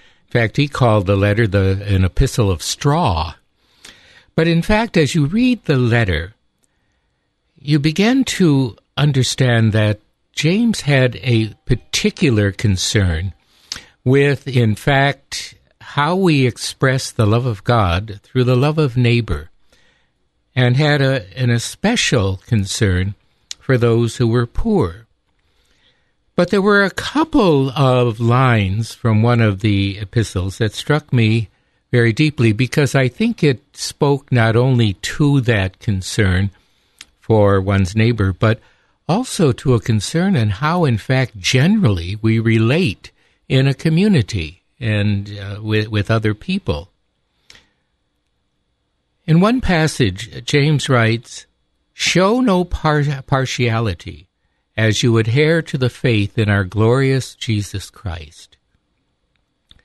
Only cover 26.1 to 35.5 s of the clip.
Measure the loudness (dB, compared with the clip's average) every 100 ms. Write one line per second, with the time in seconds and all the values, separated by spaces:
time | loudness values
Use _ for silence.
26.1 | _ _ -4 0 0 2 2 2 -2 -6
27.1 | -2 0 2 4 2 0 0 2 2 0
28.1 | 0 2 2 4 2 0 -2 -6 -4 0
29.1 | 2 2 2 2 0 0 0 -2 -6 -6
30.1 | -4 -2 -4 -6 -4 -6 -4 -4 -4 -2
31.1 | 0 2 0 -4 _ _ _ _ 0 2
32.1 | 2 0 2 0 0 -2 0 0 0 -2
33.1 | -2 -4 0 0 0 _ -14 -12 -2 0
34.1 | 0 -2 0 2 2 2 2 0 -2 -6
35.1 | -2 0 2 2